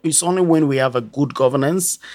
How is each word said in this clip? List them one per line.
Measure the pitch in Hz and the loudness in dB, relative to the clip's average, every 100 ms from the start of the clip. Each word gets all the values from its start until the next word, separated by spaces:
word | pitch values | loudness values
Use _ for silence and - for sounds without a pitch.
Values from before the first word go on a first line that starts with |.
it's | 165 151 | -2 -2
only | 170 185 | 0 0
when | 180 160 147 | 2 2 2
we | 135 | 2
have | 131 123 | 0 -2
a | |
good | 110 135 143 | -6 -4 -4
governance | - 131 139 139 185 175 - - | 2 2 2 0 0 -4 -8 -12